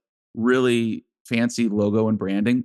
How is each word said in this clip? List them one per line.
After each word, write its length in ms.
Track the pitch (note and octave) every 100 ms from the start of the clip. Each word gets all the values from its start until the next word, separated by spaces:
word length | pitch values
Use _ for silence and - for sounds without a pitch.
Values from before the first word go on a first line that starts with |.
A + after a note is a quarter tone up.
| _ _ _
really 720 | A#2+ A#2 C3 B2+ A#2+ A2+ G2+ - _ -
fancy 420 | A#2 A#2 - A#2
logo 400 | G#2 G#2 G#2+ A2
and 100 | G#2+
branding 460 | F#2+ G2 G#2+ B2